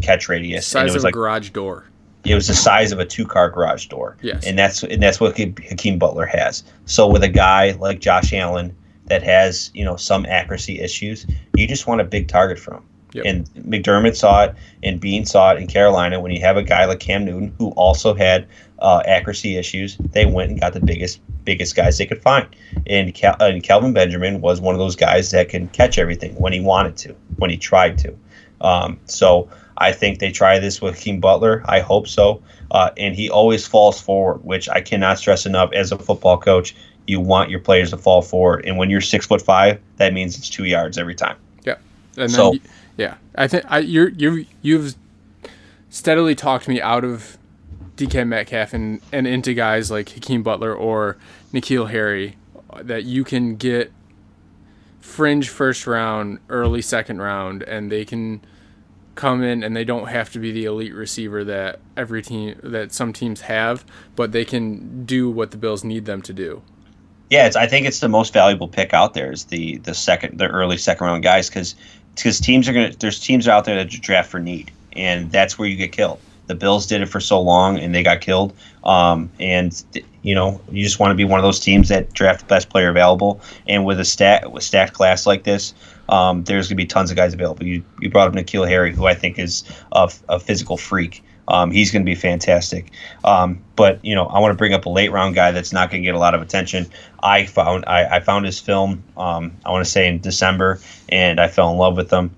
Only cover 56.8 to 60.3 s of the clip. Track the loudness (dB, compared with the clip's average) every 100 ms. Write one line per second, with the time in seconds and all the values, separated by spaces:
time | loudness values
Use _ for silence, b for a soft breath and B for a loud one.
56.8 | -4 -6 -6 -6 -6 -6 -6 -10 -10 -10
57.8 | -6 -6 -6 -8 -8 -10 b b b b
58.8 | b _ _ -6 -2 0 -2 -4 -4 -6
59.8 | -4 -6 -6 -6 -6